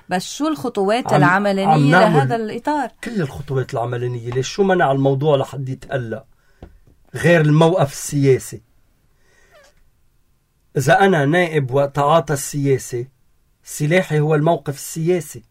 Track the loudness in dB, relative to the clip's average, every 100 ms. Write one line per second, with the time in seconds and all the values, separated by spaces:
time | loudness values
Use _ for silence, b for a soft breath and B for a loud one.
0 | -8 -6 -6 -6 -4 -4 -4 -2 0 0
1 | 0 2 4 2 0 0 2 4 4 4
2 | 4 4 2 -2 -4 -6 -4 -2 -4 -10
3 | -8 -4 -6 -8 -6 -4 -4 -4 -4 -4
4 | -6 -6 -6 -4 -4 0 2 2 2 2
5 | 2 2 2 0 0 -8 -10 -10 -8 -6
6 | -6 -10 -12 b b b b b _ _
7 | _ -2 2 4 4 4 4 2 0 -4
8 | -6 0 2 2 -2 -16 _ _ _ _
9 | _ b b b b -20 _ _ _ _
10 | _ _ _ _ _ _ _ -4 2 4
11 | 4 4 2 2 2 0 0 0 0 0
12 | 2 2 2 -4 -6 -2 0 0 -2 -10
13 | -10 _ _ _ _ _ -16 -6 0 0
14 | 0 0 0 2 2 0 -4 -10 -10 -4
15 | -2 -2 -4 -16 -20